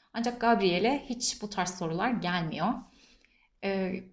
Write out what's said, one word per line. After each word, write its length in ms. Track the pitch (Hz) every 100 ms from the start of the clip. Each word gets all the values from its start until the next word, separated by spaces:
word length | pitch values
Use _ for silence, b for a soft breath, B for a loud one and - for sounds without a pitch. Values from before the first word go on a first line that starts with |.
| b
Ancak 280 | 226 233 240
Gabriel'e 640 | 233 220 190 175 220 285 -
hiç 320 | 240 - -
bu 80 | 208
tarz 200 | - 185
sorular 400 | - 165 165 233
gelmiyor. 580 | 214 175 180 160 151 185 269 - b b b b b b _
Ee, 400 | 196 196 185 190 -